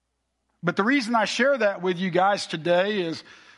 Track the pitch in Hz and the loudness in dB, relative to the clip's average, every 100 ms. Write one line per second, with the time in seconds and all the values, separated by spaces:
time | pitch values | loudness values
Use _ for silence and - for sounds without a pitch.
0 | _ _ _ _ _ - 165 175 208 285 | _ _ _ _ _ -6 -4 0 2 2
1 | 220 233 202 - 262 269 214 185 180 175 | 2 0 0 0 2 2 0 0 -4 -2
2 | 190 170 196 196 - 170 160 175 196 214 | 0 2 2 0 -4 -6 0 2 2 -2
3 | 165 156 - - - | -4 -8 -14 -20 -20